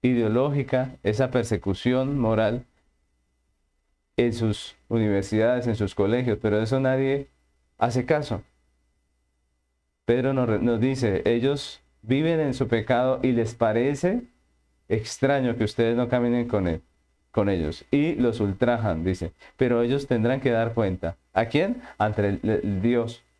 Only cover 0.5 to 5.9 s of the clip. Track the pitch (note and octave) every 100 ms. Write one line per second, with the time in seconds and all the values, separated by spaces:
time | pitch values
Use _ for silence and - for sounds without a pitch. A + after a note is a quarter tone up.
0.5 | C#3+ C#3 C3 C3 - - G#2+ C3 B2+ A2+
1.5 | G2 - F#2+ B2 B2+ C3 C#3+ A2+ A2 G#2+
2.5 | A#2+ - _ _ _ _ _ _ _ _
3.5 | _ _ _ _ _ _ - A#2+ G#2+ A2
4.5 | G#2 - - _ A#2 A2 G2+ G2 A2 A2
5.5 | B2 A#2 A2+ G2+